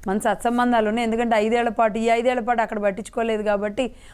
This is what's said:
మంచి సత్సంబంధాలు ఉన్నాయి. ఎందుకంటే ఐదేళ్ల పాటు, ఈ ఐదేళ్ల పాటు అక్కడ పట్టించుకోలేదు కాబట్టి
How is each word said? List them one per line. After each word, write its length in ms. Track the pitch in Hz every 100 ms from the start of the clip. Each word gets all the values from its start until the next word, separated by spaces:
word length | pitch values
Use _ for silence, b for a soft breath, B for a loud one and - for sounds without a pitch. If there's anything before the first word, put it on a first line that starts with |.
| -
మంచి 140 | 202
సత్సంబంధాలు 640 | 220 196 233 240 247 240 214
ఉన్నాయి. 180 | 226 233
ఎందుకంటే 300 | 226 233 226
ఐదేళ్ల 340 | 220 240 233
పాటు, 280 | 226 226 226
ఈ 80 | 226
ఐదేళ్ల 340 | 233 247 247
పాటు 220 | 226 233
అక్కడ 180 | 220 214
పట్టించుకోలేదు 640 | 202 196 208 - 226 214
కాబట్టి 520 | 208 208 208 208 240 B B